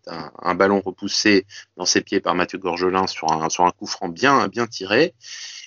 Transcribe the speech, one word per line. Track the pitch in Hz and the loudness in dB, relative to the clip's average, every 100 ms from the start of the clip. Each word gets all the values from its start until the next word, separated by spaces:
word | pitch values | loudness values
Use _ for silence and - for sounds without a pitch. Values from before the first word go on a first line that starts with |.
| - | -12
à | 82 78 - | -12 -12 -6
un | 87 | -4
ballon | 90 98 101 | 2 4 4
repoussé | 95 87 101 - 107 98 - - - - | 0 -8 -4 0 4 4 2 -14 -20 -6
dans | |
ses | 90 101 | 0 0
pieds | - 98 | 0 -2
par | 90 | 0
Mathieu | 87 87 90 | 0 -2 -2
Gorgelin | 92 85 92 95 95 | -6 0 0 0 -2
sur | - 80 | -2 -2
un, | 80 80 | 0 0
sur | - 90 | 2 2
un | |
coup | - 101 | 2 -10
franc | - 92 | -8 -8
bien, | 85 127 135 95 | 0 4 4 2
bien | 113 117 | -2 -6
tiré. | - 95 110 175 - - - - - | -6 0 2 2 -2 -18 -16 -16 -16